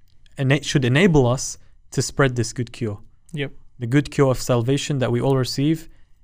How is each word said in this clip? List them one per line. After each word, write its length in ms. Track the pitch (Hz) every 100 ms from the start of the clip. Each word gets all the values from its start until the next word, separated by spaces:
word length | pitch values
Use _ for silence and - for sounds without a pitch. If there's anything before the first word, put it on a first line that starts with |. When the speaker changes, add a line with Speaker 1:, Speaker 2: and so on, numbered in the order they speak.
| _ - - -
Speaker 1:
and 140 | 131
it 120 | 147 -
should 200 | 151 123
enable 420 | 135 196 151 120
us 300 | 131 - - - - -
to 100 | -
spread 340 | - - 135 123
this 180 | 113
good 180 | - 117
cure. 280 | - 113 98 - - _
Speaker 2:
Yep. 180 | 147 135 - - -
Speaker 1:
The 80 | 120
good 220 | 139 143
cure 220 | - 135
of 80 | 123
salvation 580 | - 123 120 143 - 143
that 120 | 120
we 80 | 120
all 140 | 131 135
receive 520 | 127 - 143 160 - - - -